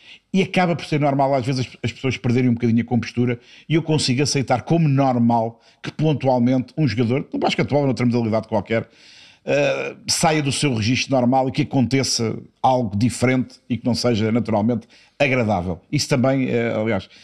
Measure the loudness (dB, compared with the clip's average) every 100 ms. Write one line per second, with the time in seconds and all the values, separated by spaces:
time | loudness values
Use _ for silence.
0 | -20 -20 _ -2 0 2 0 -2 -2 0
1 | 2 2 2 0 0 -4 -4 -6 -8 -4
2 | -4 -2 0 2 2 2 2 2 2 -2
3 | -2 -2 -2 -2 -10 -16 -2 -2 2 0
4 | 0 0 0 -2 0 -2 0 2 2 2
5 | 2 2 2 2 -2 -8 _ _ -12 -2
6 | 0 0 2 2 2 0 -2 -2 -2 0
7 | 0 0 -4 -4 -4 -2 0 0 0 0
8 | 0 0 0 -2 -2 -4 -2 -4 -4 _
9 | -20 -20 -20 _ -2 0 0 -2 -6 -10
10 | -6 0 2 2 0 -2 -2 0 0 -2
11 | 0 0 2 2 0 -2 -2 0 0 0
12 | -2 -2 -4 -6 -12 -2 0 0 0 0
13 | 0 0 0 0 -2 -8 -8 -4 -2 -2
14 | 0 0 0 0 0 0 0 -2 -6 -20
15 | _ -2 0 0 0 0 -2 -6 -4 -4
16 | 0 0 2 0 0 -2 -2 -2 -2 -2
17 | -6 -20